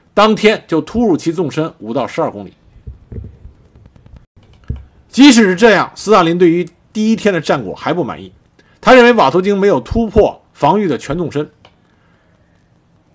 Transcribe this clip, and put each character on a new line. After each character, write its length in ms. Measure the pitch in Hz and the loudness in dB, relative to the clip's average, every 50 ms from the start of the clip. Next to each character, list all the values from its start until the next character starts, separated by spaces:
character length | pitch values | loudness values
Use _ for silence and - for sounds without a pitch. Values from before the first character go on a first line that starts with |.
| _ _ - | _ _ 0
当 220 | 208 214 214 214 | 0 2 2 2
天 280 | - 214 208 208 - - | 0 0 0 0 -2 -4
就 120 | - 165 156 | -4 -4 -4
突 240 | 151 - - 233 240 | -4 -4 -4 -2 0
入 140 | 208 151 | 0 0
其 160 | - - 165 160 | -2 -2 -4 -4
纵 160 | 185 165 131 | -4 -6 -6
深 240 | - 156 160 143 - - | -4 -6 -6 -8 -8 -14
五 120 | 104 110 | -10 -8
到 140 | 117 139 110 | -6 -6 -6
十 160 | - - 165 | -6 -6 -6
二 80 | 151 120 | -6 -6
公 160 | - 101 95 | -6 -10 -16
里。 80 | 87 - _ _ _ _ - - - - - _ - - - - - - - - - - _ _ _ _ _ - - _ _ _ _ - - _ _ _ _ _ _ _ _ _ - - - - - _ _ _ _ | -18 -20 _ _ _ _ -20 -20 -20 -20 -20 _ -18 -16 -16 -16 -18 -20 -20 -20 -20 -20 _ _ _ _ _ -20 -20 _ _ _ _ -20 -20 _ _ _ _ _ _ _ _ _ -12 -12 -12 -14 -20 _ _ _ _
即 200 | - 233 277 294 | 2 6 6 6
使 140 | 226 233 214 | 6 6 4
是 120 | 185 180 | 2 2
这 140 | 175 233 226 | 2 4 4
样， 200 | 196 160 123 - - | 4 2 0 -4 -8
斯 160 | - - 196 | -6 -2 2
大 140 | 220 185 165 | 2 2 2
林 140 | 165 175 180 | 2 0 2
对 100 | 185 165 | 2 2
于 160 | 165 175 170 - _ _ _ _ - | 2 0 -4 -8 _ _ _ _ -6
第 180 | 214 214 220 | -4 -2 -2
一 60 | 220 | -2
天 160 | - - 202 185 | 0 0 -2 -2
的 80 | 160 | -2
战 200 | - - 170 135 | -2 -4 -4 -4
果 140 | 104 87 73 | -6 -10 -12
还 180 | - - 135 165 | -8 -6 -6 -4
不 80 | 180 | -4
满 220 | 139 104 80 76 95 | -6 -8 -8 -12 -16
意， 80 | 90 _ _ _ _ _ _ _ _ _ _ | -20 _ _ _ _ _ _ _ _ _ _
他 140 | - 214 262 | 2 6 6
认 100 | 254 233 | 6 6
为 80 | 240 | 6
瓦 180 | 240 208 147 135 | 4 2 2 2
图 120 | 147 185 | 0 0
京 160 | 185 202 202 | 0 0 0
没 100 | 190 196 | 0 0
有 100 | 202 160 127 | 0 0 -2
突 260 | 113 - - 226 226 | -2 -4 -4 -4 -4
破 340 | 202 - 220 175 - - - _ _ _ | -2 0 0 0 0 -2 -8 _ _ _
防 260 | - 143 151 185 214 | -2 -2 0 0 0
御 80 | 208 | -2
的 100 | 160 123 | -4 -4
全 200 | 110 - - 147 | -6 -6 -8 -6
纵 120 | 180 165 131 | -6 -6 -6
深。 220 | - 143 151 - _ _ _ _ _ _ _ _ _ _ _ _ _ _ _ _ _ _ _ _ _ _ _ _ _ _ _ _ _ _ _ _ | -6 -6 -8 -8 _ _ _ _ _ _ _ _ _ _ _ _ _ _ _ _ _ _ _ _ _ _ _ _ _ _ _ _ _ _ _ _